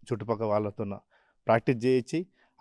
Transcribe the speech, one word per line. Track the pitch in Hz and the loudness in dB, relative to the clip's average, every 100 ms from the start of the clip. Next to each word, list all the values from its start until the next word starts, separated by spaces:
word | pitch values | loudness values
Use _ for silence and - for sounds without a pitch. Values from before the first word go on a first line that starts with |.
చుట్టుపక్కల | - 113 107 107 113 | -8 -6 -4 -2 0
వాళ్ళతో | 104 107 - 104 98 - _ _ _ - | 0 -2 -6 -8 -10 -14 _ _ _ 2
ప్రాక్టీస్ | 113 - 123 | 2 2 0
చేయించి | 123 127 117 160 185 _ _ - | 2 2 0 -6 -8 _ _ -2